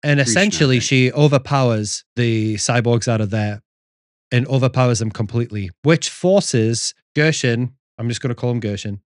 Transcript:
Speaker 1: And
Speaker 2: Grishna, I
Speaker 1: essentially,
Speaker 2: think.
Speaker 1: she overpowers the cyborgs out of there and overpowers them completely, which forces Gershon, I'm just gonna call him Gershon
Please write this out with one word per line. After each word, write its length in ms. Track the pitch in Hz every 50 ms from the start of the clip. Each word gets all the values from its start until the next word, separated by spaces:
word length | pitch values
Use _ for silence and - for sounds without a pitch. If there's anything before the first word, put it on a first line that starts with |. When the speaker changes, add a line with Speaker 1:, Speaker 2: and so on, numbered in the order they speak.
| -
Speaker 1:
And 160 | 147 147 143
Speaker 2:
Grishna, 20 |
I 0 |
Speaker 1:
essentially, 540 | 139 117 113 180 196 208 202 - 156 135 131
Speaker 2:
think. 80 | 123 110
Speaker 1:
she 280 | - 139 131 127 127
overpowers 920 | - 139 147 151 139 135 - - 143 139 131 123 117 110 104 101 - - - _ _
the 400 | - 120 117 113 110 107 110 107
cyborgs 520 | 101 - - 120 120 117 120 120 117 - -
out 120 | 117 110
of 120 | 107 101
there 320 | 101 110 107 104 104 107 _ _ _ _ _ _ _ _ _ _ _ _ _ _
and 140 | - 123 127
overpowers 540 | - 131 135 123 131 - 131 127 123 120 110
them 100 | 117 110
completely, 640 | 101 - 110 95 110 120 120 - 107 104 98 87 - _
which 280 | _ 139 165 165 - -
forces 840 | - - - 180 190 202 - - - 123 110 113 117 113 - - - _ _ _ _
Gershon, 580 | 147 151 160 156 - - 127 117 117 127 127 - _ _ _ _ -
I'm 120 | 113 117
just 120 | 120 -
gonna 140 | - 131 120
call 160 | - - 123
him 80 | 120 120
Gershon 420 | 110 107 101 98 - 110 101 101 _